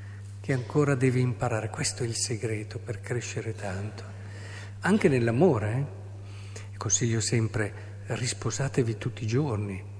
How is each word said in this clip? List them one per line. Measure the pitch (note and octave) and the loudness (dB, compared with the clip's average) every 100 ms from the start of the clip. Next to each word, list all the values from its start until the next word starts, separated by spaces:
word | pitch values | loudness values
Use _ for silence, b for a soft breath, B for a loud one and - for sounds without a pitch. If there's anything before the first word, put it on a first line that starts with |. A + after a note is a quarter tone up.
| B B B - | B B B -8
che | - | 0
ancora | C3 A#2+ D3+ C#3+ | 0 2 4 6
deve | C3 C3 B2 | 6 6 4
imparare. | B2 - B2 A2 G#2+ | 2 2 0 0 -2
Questo | - C#3+ - | -2 -2 -2
è | A#2+ | -2
il | |
segreto | A2+ - A2 A#2 G#2+ G#2 - | -2 -2 -2 -2 -2 -4 -8
per | G2+ G2+ | -6 -6
crescere | - A#2+ - A#2 G#2+ | -4 -4 -2 -4 -4
tanto. | G2+ G2+ F#2+ G#2+ - - - B B B B B B | -4 -4 -4 -4 -8 -12 -10 B B B B B B
Anche | E3+ G#3 F3+ | 2 6 6
nell'amore, | B2+ A#2 A#2 F3+ A2+ G#2 | 6 4 6 6 6 2
eh? | B2+ D3 - - - - - - - - - | 0 -2 -6 -12 -12 -12 -12 -12 -12 -12 -6
Consiglio | A2+ - A#2+ A2+ | 0 2 2 2
sempre, | - A#2 A2 G#2+ G2+ - - - - | 2 2 2 0 -2 -4 -12 -12 -6
risposatevi | A2+ B2 - A#2 - C3+ - A#2 G#2 | -2 -2 -2 -2 0 0 2 2 0
tutti | B2+ - | -4 -4
i | A2+ | 0
giorni, | B2 D3+ G#2 G2+ F#2+ - | 2 2 0 -2 -4 -8